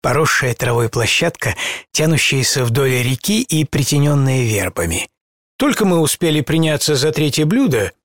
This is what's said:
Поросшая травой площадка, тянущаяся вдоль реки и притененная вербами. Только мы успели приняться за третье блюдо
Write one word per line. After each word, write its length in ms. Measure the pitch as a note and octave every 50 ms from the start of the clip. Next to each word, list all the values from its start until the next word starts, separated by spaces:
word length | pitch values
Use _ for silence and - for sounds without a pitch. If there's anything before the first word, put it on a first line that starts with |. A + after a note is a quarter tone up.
Поросшая 540 | - B2+ B2 C#3+ D#3+ D3 - - - B2+ A#2+
травой 340 | - B2+ B2 A#2+ A#2+ A#2+ A2+
площадка, 640 | - A#2+ A2+ G#2 - - E3+ E3+ - - - B2 - - - - - - - _
тянущаяся 720 | - - D#3 D#3+ E3 C3 - - C#3 C3+ B2 - - C#3 B2+
вдоль 380 | A#2+ A2+ C#3 C#3 C3 B2+ B2 A#2+
реки 400 | B2 C3 - - - G#3 A3 C4
и 200 | - E3 D#3 D3+
притененная 800 | - - - C#3 - D3 C#3+ C#3+ D3 D3 C#3+ C3+ C3+ C3 C3
вербами. 680 | B2 A2+ G#2+ G2+ F#2+ F#2 - - F2 E2+ E2 D#2+ - - _ _ _ _ _ _ _ _ _ _
Только 260 | C4 D4 - - A3
мы 140 | F#3+ F3 E3
успели 420 | D#3+ C#3 - - F3+ E3 D#3 D3+
приняться 540 | C#3 - D3+ E3 D#3+ D#3+ D3+ C#3 - - D3+
за 160 | B2+ C3 D#3
третье 340 | D3+ D3+ D#3 D3 - - D#3
блюдо 460 | D3+ G3 C4 C#4 G#3+ C3 A2+ G2 F2 - _